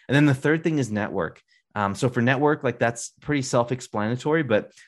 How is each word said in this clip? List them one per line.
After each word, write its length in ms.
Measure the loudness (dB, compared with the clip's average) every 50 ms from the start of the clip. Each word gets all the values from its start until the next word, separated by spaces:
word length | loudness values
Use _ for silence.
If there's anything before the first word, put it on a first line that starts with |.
| _
And 80 | 0 2
then 100 | 4 4
the 80 | 4 4
third 300 | 2 2 0 0 0 0
thing 160 | -2 -2 -2
is 100 | -2 -2
network. 520 | -2 -4 -4 -2 -2 -4 -4 -4 -6 -12 _ _ _ _ _ _ _
Um, 200 | -4 -2 -2 -2
so 120 | -2 -2 -2
for 120 | 0 2
network, 420 | 2 2 2 4 2 2 2 0 -2
like, 160 | -4 -2 0
that's 300 | 0 -2 -2 -4 -10 -14 -16 _
pretty 200 | -6 -4 -4 -2
self-explanatory, 1000 | -2 0 0 0 0 0 -4 -8 -8 -6 -4 -4 -2 -2 -2 -2 -2 0 0 0 2
but 280 | 2 2 2 0 -2 -10 -20 -20